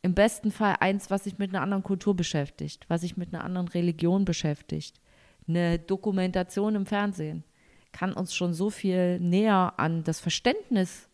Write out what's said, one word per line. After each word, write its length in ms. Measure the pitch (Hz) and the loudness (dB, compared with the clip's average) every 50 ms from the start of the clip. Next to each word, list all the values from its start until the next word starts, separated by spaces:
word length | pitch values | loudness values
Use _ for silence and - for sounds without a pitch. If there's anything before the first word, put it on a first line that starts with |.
im 140 | - 185 180 | 0 2 4
besten 360 | 196 202 233 - - - 220 | 6 4 4 4 0 -4 -4
Fall 240 | 202 - 220 202 190 - | -2 2 2 2 2 4
eins, 300 | - 185 196 202 - - | 2 2 2 0 -2 -2
was 140 | 196 196 - | -4 -2 -2
sich 120 | 202 180 - | -6 -6 -6
mit 140 | 202 190 | -6 -2
einer 100 | 185 190 | 0 -2
anderen 220 | 139 190 202 190 185 | 0 0 0 -2 0
Kultur 320 | - 196 175 - 208 202 | -2 -2 0 2 0 2
beschäftigt, 720 | 175 170 - - 156 143 139 - - 151 151 - - - - | 2 0 0 0 -2 -2 -2 -6 -10 -10 -10 -10 -12 -4 -2
was 120 | 165 170 | -2 -2
sich 160 | 170 175 - - | -2 -4 -8 -8
mit 160 | 180 - - | -8 -8 -8
einer 100 | 165 - | -8 -6
anderen 240 | - 180 180 180 170 | -4 -4 -4 -4 -2
Religion 580 | - 175 175 175 165 160 170 170 180 196 196 | -2 0 0 0 0 2 2 2 4 2 2
beschäftigt, 760 | 185 165 - - 156 147 - - _ - 156 151 - _ _ _ _ _ _ - - _ _ - - | 0 0 -2 0 -2 -2 -2 -6 _ -8 -8 -8 -10 _ _ _ _ _ _ -20 -20 _ _ -6 -2
eine 320 | 165 175 175 170 170 165 | 0 0 2 2 0 0
Dokumentation 960 | 165 - 190 185 190 214 196 190 185 185 180 190 180 - - 208 202 214 214 | 0 -2 -4 -2 -2 -2 0 0 0 0 0 -2 -2 -2 -2 -2 0 0 0
im 100 | 208 196 | -2 -2
Fernsehen, 580 | 190 208 202 208 208 190 180 156 156 156 165 156 _ _ _ _ _ _ - _ _ | -2 0 0 0 -2 -2 -4 -6 -6 -6 -10 -12 _ _ _ _ _ _ -20 _ _
kann 220 | - - 175 190 185 | -8 -4 -4 -4 -2
uns 200 | - 185 175 - | -4 -6 -6 -4
schon 180 | - 180 175 170 | -2 -2 -2 0
so 160 | 160 190 214 | 0 -2 -2
viel 500 | 208 - - 196 180 185 180 175 180 180 | -2 -2 -2 0 2 2 2 2 2 0
näher 540 | 175 175 175 190 214 220 208 190 185 175 - - | 0 2 2 4 4 6 6 6 6 4 2 -2
an 260 | 127 160 165 165 156 | -2 0 0 -2 -2
das 160 | - 160 - | -2 -4 -2
Verständnis 880 | - 170 - - - 240 277 440 403 - 262 202 185 180 - - - _ | -2 -4 -4 0 0 0 0 0 -2 0 2 2 2 0 -2 -16 -20 _